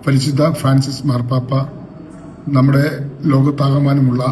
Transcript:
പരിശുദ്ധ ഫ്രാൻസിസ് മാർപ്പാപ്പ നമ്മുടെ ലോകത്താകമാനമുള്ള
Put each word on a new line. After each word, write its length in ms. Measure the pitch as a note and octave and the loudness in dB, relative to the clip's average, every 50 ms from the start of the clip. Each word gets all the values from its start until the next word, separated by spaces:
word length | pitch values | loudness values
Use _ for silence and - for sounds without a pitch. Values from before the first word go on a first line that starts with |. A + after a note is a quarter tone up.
| - | 0
പരിശുദ്ധ 380 | D3 C#3 C3+ C3+ D3 C#3 C3+ D3 - C3 - | 2 2 2 2 0 0 2 2 2 0 0
ഫ്രാൻസിസ് 480 | - C3+ C3+ C3+ C3+ C3+ - - - D3 | 0 2 2 2 2 0 -6 -4 -4 -2
മാർപ്പാപ്പ 460 | C3 B2 A#2+ A#2+ C3 B2+ B2 - C3+ C3+ C#3 - - - - - - - - - - - - - - - - - C#3+ | -2 -2 -2 -2 -2 -2 -2 -2 -2 -4 -4 -4 -10 -16 -18 -18 -20 -20 -20 -20 -20 -20 -20 -20 -20 -12 -8 0 2
നമ്മുടെ 280 | C3 C3 C#3+ C#3+ C#3 D3 D#3 - - - - - - - D#3+ C3+ | 4 4 4 4 4 2 0 -2 -4 -8 -10 -10 -4 -2 2 2
ലോകത്താകമാനമുള്ള 920 | C3+ C3+ D3 C#3 - D3 C3+ C3+ C#3+ C#3+ C#3 C#3 C#3+ C3+ B2+ A#2+ B2 B2+ C3 | 4 4 2 0 0 0 0 2 2 2 2 2 2 2 2 2 0 -2 -4